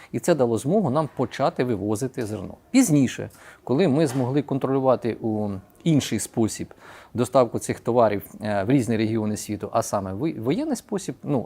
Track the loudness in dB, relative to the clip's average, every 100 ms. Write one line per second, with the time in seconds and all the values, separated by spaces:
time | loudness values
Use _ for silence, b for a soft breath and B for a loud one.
0 | B -4 0 2 2 0 0 0 2 0
1 | -2 -4 -4 -2 -2 0 -2 -2 -2 -2
2 | -4 -6 -8 -8 -10 -14 _ 2 4 4
3 | 2 -2 -12 B B B -2 2 4 4
4 | 2 0 0 0 -2 -2 0 2 4 2
5 | 2 -2 -2 -2 -2 -6 -10 _ 2 2
6 | 2 -4 -2 0 0 -2 -12 -14 B B
7 | B -4 2 4 2 0 -6 -6 0 4
8 | 4 2 -8 -10 -4 -2 2 2 2 0
9 | 0 0 -2 -4 -6 -8 -4 -2 -2 -4
10 | -4 -4 -6 -4 -2 -2 -2 -6 -6 -8
11 | -8 -10 -4 -4